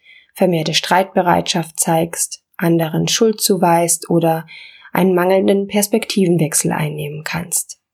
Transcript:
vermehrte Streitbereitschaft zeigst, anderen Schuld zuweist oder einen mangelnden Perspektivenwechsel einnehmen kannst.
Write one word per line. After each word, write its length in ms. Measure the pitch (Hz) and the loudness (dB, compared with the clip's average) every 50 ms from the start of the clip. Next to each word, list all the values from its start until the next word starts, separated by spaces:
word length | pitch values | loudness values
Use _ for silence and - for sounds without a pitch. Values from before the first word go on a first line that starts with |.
| _ - - - _ _ _ | _ -20 -20 -20 _ _ _
vermehrte 400 | - 196 180 175 165 156 160 160 | -2 0 0 2 0 -2 -2 -4
Streitbereitschaft 1080 | - - - 180 180 190 190 - 196 180 175 170 175 170 - - 175 165 - - - | -4 -2 0 2 0 0 0 0 0 2 2 2 2 0 -2 -4 -4 -6 -6 -6 -4
zeigst, 640 | - - 165 165 165 170 - - - - - - _ _ _ | -2 0 0 0 0 -2 -4 -6 -8 -8 -8 -12 _ _ _
anderen 520 | - - 170 170 165 165 156 160 165 165 165 | -4 0 0 2 2 0 0 -2 -2 -2 -2
Schuld 340 | - - 233 220 214 214 | 0 2 2 2 2 0
zuweist 680 | - - 202 180 175 175 170 170 170 170 - - - - | 0 0 0 2 2 4 4 4 2 0 -2 -2 -2 0
oder 380 | 170 170 160 165 160 160 165 160 - - - - - - - - - | 0 2 2 2 0 0 -4 -8 -16 -20 -20 -20 -20 -20 -12 -6 -2
einen 200 | - 180 190 185 | 0 2 2 4
mangelnden 540 | 175 175 185 190 190 196 208 196 196 202 196 | 2 2 2 2 2 4 2 2 0 0 -2
Perspektivenwechsel 1040 | - 208 202 - - 220 - - - 214 190 170 175 170 160 143 151 - - 165 | -2 -2 0 0 0 -2 -2 -2 0 0 2 2 2 2 2 0 0 -2 -2 -2
einnehmen 520 | - - 156 147 147 151 151 147 151 151 156 | -2 -2 -4 -4 -6 -6 -8 -8 -10 -10 -10
kannst. 580 | - - 165 175 175 165 - - - - - _ _ | -8 -8 -8 -8 -6 -6 -6 -6 -8 -12 -20 _ _